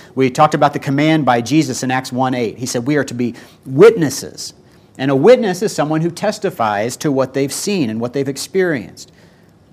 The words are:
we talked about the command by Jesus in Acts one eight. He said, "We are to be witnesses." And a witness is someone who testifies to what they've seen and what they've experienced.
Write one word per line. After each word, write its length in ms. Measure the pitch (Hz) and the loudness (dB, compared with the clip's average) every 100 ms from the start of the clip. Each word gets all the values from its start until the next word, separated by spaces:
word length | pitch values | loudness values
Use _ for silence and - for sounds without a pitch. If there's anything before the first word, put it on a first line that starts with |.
| - 127 | -8 0
we 140 | 131 | 0
talked 240 | 127 151 | 4 2
about 180 | 156 143 | 4 2
the 80 | 139 | 0
command 460 | - 139 151 160 127 | -2 0 2 2 2
by 160 | 120 | 2
Jesus 420 | 113 156 135 120 | 2 2 2 -2
in 80 | 131 | -4
Acts 200 | 131 131 | -4 -4
one 220 | 123 131 | -2 -2
eight. 240 | 127 110 104 | -2 -4 -6
He 80 | 120 | -6
said, 220 | 127 120 | -4 -2
"We 80 | 147 | -2
are 80 | |
to 100 | 131 | -2
be 220 | 123 120 - - - - | -4 -6 -6 -16 -20 -4
witnesses." 880 | 135 220 180 143 - 85 - - - _ - _ - | 6 6 6 0 -4 -10 -12 -16 -16 _ -20 _ -6
And 140 | 135 | -2
a 40 | 135 | 2
witness 460 | 180 247 220 180 | 6 4 4 -2
is 120 | 214 | -4
someone 280 | - 147 156 | -2 -2 0
who 100 | 165 | -2
testifies 840 | 156 202 214 190 - 110 104 113 - | -2 -4 -4 -4 -2 0 0 -2 -2
to 140 | 156 | -2
what 220 | 135 131 | 0 0
they've 180 | - 139 | -2 -4
seen 380 | - - 202 120 | -4 -4 -2 -2
and 100 | 110 | -2
what 140 | 120 | -4
they've 140 | 139 135 | -4 -4
experienced. 840 | 135 - 190 180 139 92 - - _ - _ _ _ _ | -6 -4 -2 0 -2 -6 -16 -20 _ -20 _ _ _ _